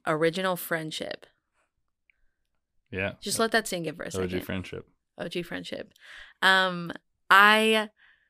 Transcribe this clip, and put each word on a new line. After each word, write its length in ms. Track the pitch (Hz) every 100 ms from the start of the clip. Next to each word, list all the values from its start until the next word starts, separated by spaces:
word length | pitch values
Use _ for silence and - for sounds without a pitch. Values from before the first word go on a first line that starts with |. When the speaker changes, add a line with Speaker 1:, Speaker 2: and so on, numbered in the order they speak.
| -
Speaker 1:
Original 480 | 156 165 165 185 175
Friendship. 720 | - 165 156 - - - - _ _ _ _ _ _ _ _ _ _ _ _ _ _ _ -
Speaker 2:
Yeah. 220 | 95 98 -
Speaker 1:
Just 180 | 202 220
let 120 | 226
that 160 | 226 214
sink 180 | 180 160
in 80 | 170
for 80 |
a 40 | -
Speaker 2:
O 20 |
G 220 | - 180
Speaker 1:
second. 80 | 92 -
Speaker 2:
Friendship. 420 | 92 90 - - _ _ -
Speaker 1:
O 80 | 175
G 160 | 180
Friendship. 500 | 170 180 170 - - _ - - - -
Um, 500 | 185 190 185 175 170 - _ _ -
I 600 | 190 208 220 220 220 214 _ _ _